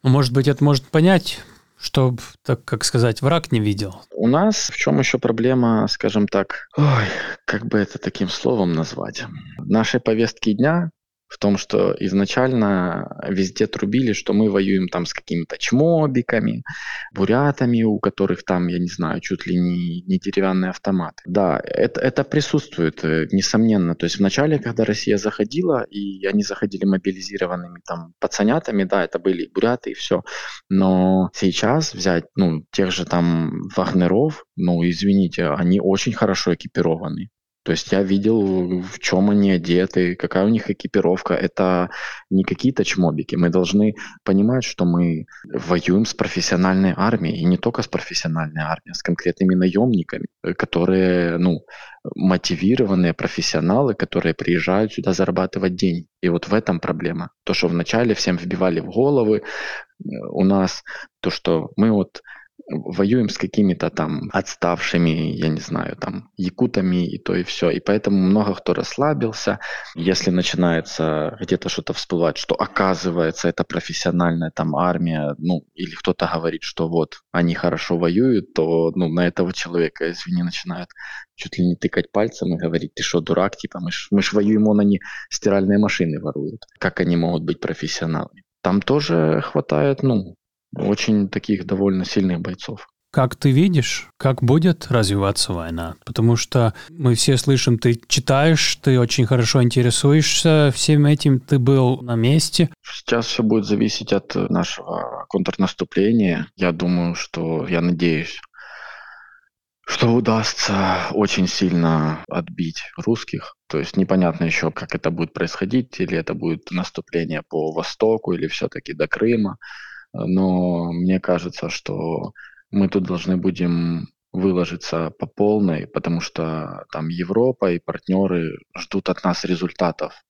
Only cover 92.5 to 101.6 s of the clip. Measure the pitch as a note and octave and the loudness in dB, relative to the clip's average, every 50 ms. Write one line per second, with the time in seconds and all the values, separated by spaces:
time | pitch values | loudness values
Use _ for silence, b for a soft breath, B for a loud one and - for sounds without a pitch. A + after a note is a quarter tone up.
92.5 | F2+ - - - A2 - - _ _ _ _ _ - D3+ B2+ B2+ - - - C#3+ | -8 -8 -12 -12 -12 -14 -16 _ _ _ _ _ 2 2 2 2 0 0 2 4
93.5 | C3 C#3 F3+ G3+ F3 D3 A#2+ - - - - - _ _ - C3+ B2+ - B2 A#2 | 6 6 4 6 4 2 2 0 -4 -8 -10 -14 _ _ 0 0 2 2 2 4
94.5 | C3 E3 D#3+ F#3 E3 - - - C#3 A#2 G#2+ F#2+ G2+ G2+ G2 G2 F#2+ - - - | 4 6 4 4 2 0 -2 0 2 2 2 2 2 2 2 0 0 0 -2 -2
95.5 | F#2+ E2+ E2 E2 E2 E2 E2+ E2 - _ _ - A#2+ - A2 A#2 A#2 A2+ - _ | -2 -6 -6 -6 -6 -6 -6 -8 -10 _ _ -8 -2 2 4 4 4 2 0 _
96.5 | - C3 A#2 A2 B B B B D#3+ E3+ C#3+ B2 A#2 - - - C3+ B2 - C3+ | 2 2 2 2 B B B B -10 0 2 2 2 4 4 2 2 2 4 2
97.5 | C3+ B2+ - B2+ A#2+ A2+ - B2 A#2 A#2 - _ - D#3+ - - C3+ C3+ D3 E3 | 2 4 4 2 2 4 4 2 2 0 -2 _ -2 0 2 2 2 4 6 4
98.5 | E3 D3 - - - - - C#3 C3 B2 A#2+ A2+ - - B2 G#2 C3+ B2 A2+ G#2+ | 4 4 2 0 -2 0 2 4 4 4 4 2 2 2 2 4 4 2 2 4
99.5 | - C3+ B2 A#2+ - B2+ A#2+ B2 - - - C#3 D3 D#3+ C#3+ - - - - E3 | 4 4 4 4 4 4 2 4 2 4 4 4 6 6 4 2 0 2 4 4
100.5 | D#3 D3+ D3 C#3 B2 - - - D#3 D3 D3 D3 D3 C#3+ - D3 C3+ B2 - - | 6 6 4 4 2 2 2 2 4 4 6 4 4 4 4 2 2 2 2 2
101.5 | C#3+ C3+ | 2 4